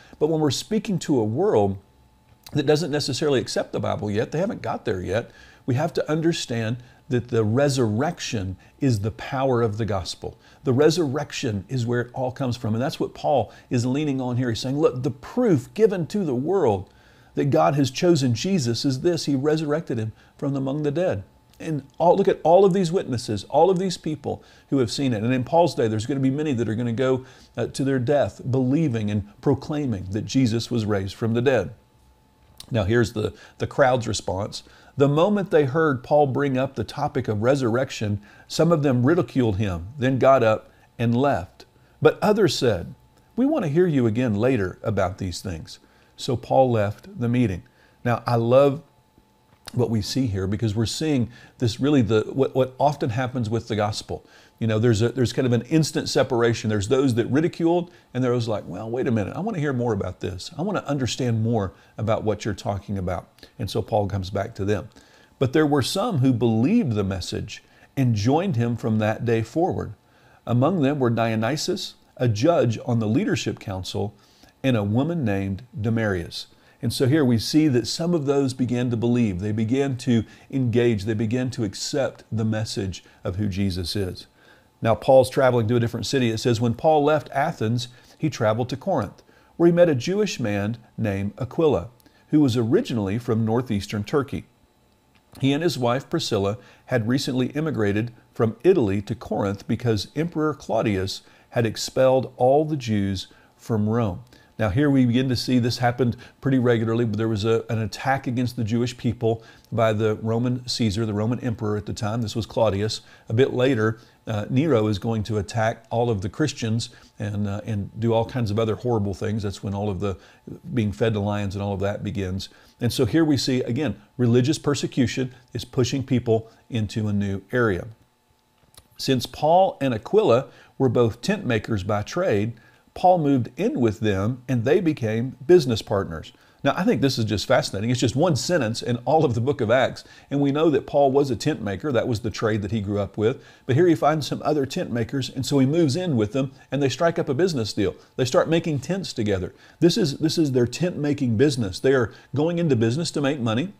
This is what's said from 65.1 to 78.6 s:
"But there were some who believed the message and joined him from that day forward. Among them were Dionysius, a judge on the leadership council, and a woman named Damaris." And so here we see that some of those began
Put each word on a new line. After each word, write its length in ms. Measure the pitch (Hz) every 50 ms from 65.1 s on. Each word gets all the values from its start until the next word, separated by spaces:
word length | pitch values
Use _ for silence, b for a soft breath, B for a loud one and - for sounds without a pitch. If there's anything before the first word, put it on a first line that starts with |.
| b b b b b _
"But 140 | 135 123
there 140 | - 156 156
were 160 | 143 147 143
some 360 | 117 - - 190 220 247 208 131
who 140 | 131 135
believed 600 | 127 107 123 117 110 110 120 160 220 240 208 127
the 120 | 107 104 98
message 580 | 95 95 92 - - 107 95 - - - - b b b b b b b 135
and 160 | 131 123 113
joined 420 | 101 98 127 139 160 190 196 131
him 200 | 113 117 117 120
from 220 | 110 - 117 110 107
that 280 | 107 107 107 - 120
day 160 | 117 117 113
forward. 500 | 113 - - 160 170 175 110 101 95 95 101 - b b b b b b b b b
Among 340 | - 117 123 131 156 196 170
them 200 | 135 131 151 143
were 100 | 127 120
Dionysius, 840 | 117 113 113 113 113 110 110 117 147 147 - - 190 196 - - - _ _ _ _
a 120 | - 131 120
judge 500 | 104 101 127 165 170 151 120 120 110 - -
on 120 | - 117 117
the 100 | 110 104
leadership 500 | 110 156 214 240 170 - - 113 - -
council, 560 | - - 95 95 95 - - 101 101 104 b b b b b b b b b b
and 120 | - 135 123
a 100 | 107 101
woman 380 | 101 107 123 143 165 175 170
named 420 | 131 107 98 98 98 98 98 90 - - - 139
Damaris." 680 | 101 117 113 113 110 104 95 87 85 85 - - - - b b b b b b
And 140 | - 120 -
so 120 | - 139
here 200 | 123 147 160 139
we 120 | 123 120 110
see 300 | - - - 151 156 156
that 180 | 123 120 104
some 280 | - - - 165 170 175
of 100 | 165 135
those 300 | 139 139 139 139 127 123
began 360 | -